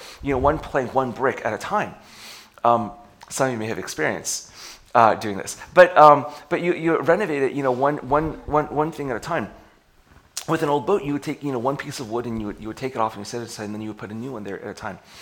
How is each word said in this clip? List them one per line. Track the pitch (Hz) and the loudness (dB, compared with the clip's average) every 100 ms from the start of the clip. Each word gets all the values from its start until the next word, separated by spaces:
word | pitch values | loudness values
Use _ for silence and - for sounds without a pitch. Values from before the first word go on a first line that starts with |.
| - - | -18 -10
you | 135 | -4
know, | 131 | 0
one | 139 156 | 2 0
plank, | - 147 117 | -2 -2 0
one | 127 131 | 0 -2
brick | 107 131 - | 0 0 0
at | 117 | -4
a | 104 | -6
time. | - 202 110 - - - - - - - | -4 -4 -4 -10 -20 -20 -20 -20 -20 0
Um, | 117 117 104 - - - - | 2 4 0 -10 -20 -20 -8
some | - 135 | -2 0
of | |
you | 117 | -2
may | 110 | -6
have | 101 | -6
experienced | 98 - 147 90 - - - - - - - | -8 -4 -4 -4 -6 -8 -10 -20 -20 -20 0
uh, | 120 110 92 | 6 6 4
doing | 110 95 | -4 -8
this. | - - - | -8 -12 4
But, | - 175 - | 8 8 10
um, | 151 143 127 - - | 10 10 4 -10 -4
but | 170 | -2
you, | 175 | 0
you | 160 160 160 | 0 2 2
renovate | 131 180 196 143 | 2 2 2 0
it, | 135 | 0
you | 143 | 0
know, | 135 | 0
one, | 123 143 147 127 | 2 0 0 0
one, | 147 160 127 - | 0 0 -6 -2
one, | 151 147 | -2 0
one | 139 156 | -2 -4
thing | 156 139 | -4 -6
at | 107 | -6
a | |
time. | 156 165 98 - - _ _ _ _ - _ - - | -4 -6 -6 -12 -20 _ _ _ _ -20 _ -10 -4
With | 160 | -2
an | 156 | 0
old | 143 123 | 0 0
boat, | 202 | 0
you | 143 | 0
would | 143 | -4
take, | 156 139 | -6 -6
you | 143 | -4
know, | 127 | -2
one | 127 139 | -2 -4
piece | 147 - | -6 -10
of | 113 | -6
wood | 117 120 | -6 -4
and | 113 | -6
you | 104 | -6
would, | 98 | -8
you | 107 | -12
would | 110 | -8
take | 131 123 | -6 -4
it | |
off | 110 | -4
and | 104 | -4
you | 101 | -10
set | 120 | -10
it | 113 | -10
aside, | - 104 | -10 -10
and | |
then | 107 | -8
you | 107 | -10
would | 104 | -10
put | 101 | -12
a | 110 | -10
new | 131 | -10
one | 117 | -10
there | 98 98 | -10 -10
at | 110 | -10
a | |
time. | 92 107 87 - - | -10 -10 -12 -18 -20